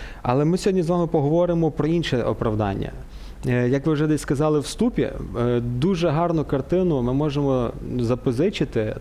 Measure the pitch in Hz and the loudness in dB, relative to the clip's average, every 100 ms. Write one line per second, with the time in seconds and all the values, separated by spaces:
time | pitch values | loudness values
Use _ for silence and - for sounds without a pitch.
0 | - - 123 127 151 185 214 190 160 175 | -14 -8 -2 2 2 2 2 2 2 0
1 | 165 165 143 165 175 170 160 - 147 170 | 2 2 2 2 2 2 0 0 0 0
2 | 160 123 113 110 117 107 104 98 - - | 0 0 0 0 0 0 0 -2 -6 -10
3 | - - - - 131 123 123 139 151 151 | -14 -14 -16 -8 -2 0 2 2 2 0
4 | 156 151 - 135 156 151 135 - 233 247 | 2 0 0 0 2 2 -2 0 0 0
5 | - - - 98 120 120 120 123 165 180 | -2 -4 -8 -2 0 0 0 0 0 2
6 | 170 147 175 165 143 135 135 175 185 143 | 2 2 2 0 0 -2 0 2 2 2
7 | 120 135 151 139 139 131 117 - - 123 | 2 0 0 0 2 2 0 -4 -6 -4
8 | 117 123 - 120 165 - 147 120 107 - | 0 0 0 0 0 0 -2 -2 -2 -4